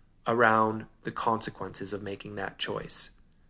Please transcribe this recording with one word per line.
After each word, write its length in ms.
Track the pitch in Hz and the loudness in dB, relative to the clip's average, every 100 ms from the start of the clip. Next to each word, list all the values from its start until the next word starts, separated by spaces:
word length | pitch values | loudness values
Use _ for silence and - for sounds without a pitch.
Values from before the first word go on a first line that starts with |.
| _ _ - | _ _ -2
around 600 | 117 113 110 110 110 - _ | 4 6 6 4 0 -8 _
the 80 | - | -8
consequences 800 | - 117 110 - - 95 - 95 | -2 0 0 -2 -6 -8 -8 -6
of 120 | 101 | -6
making 320 | 101 98 104 101 | -6 -10 -10 -8
that 220 | 98 - | -8 -6
choice, 520 | - 107 - - - - - _ _ | -6 -4 -4 -4 -4 -8 -20 _ _